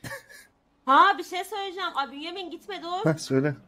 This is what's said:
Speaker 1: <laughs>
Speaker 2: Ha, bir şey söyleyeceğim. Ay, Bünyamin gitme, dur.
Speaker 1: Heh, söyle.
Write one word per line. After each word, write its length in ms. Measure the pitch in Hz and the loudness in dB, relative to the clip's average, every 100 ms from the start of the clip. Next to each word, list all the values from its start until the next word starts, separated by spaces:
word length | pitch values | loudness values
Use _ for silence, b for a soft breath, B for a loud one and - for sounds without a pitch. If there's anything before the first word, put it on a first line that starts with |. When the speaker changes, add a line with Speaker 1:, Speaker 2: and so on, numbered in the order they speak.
Speaker 1:
<laughs> 60 | B B B B B _ _ _ - | B B B B B _ _ _ 4
Speaker 2:
Ha, 320 | 277 370 381 | 8 8 6
bir 60 | |
şey 200 | 339 349 | -2 -8
söyleyeceğim. 460 | 381 427 392 359 359 | -6 -6 -6 -6 -4
Ay, 180 | 269 269 | -4 -4
Bünyamin 380 | 277 320 359 349 | -6 -10 -8 -10
gitme, 320 | 330 - 370 | -12 -10 -10
dur. 220 | 330 359 403 | -6 -2 0
Speaker 1:
Heh, 80 | 151 | 0
söyle. 380 | - 135 147 139 | 0 0 0 -4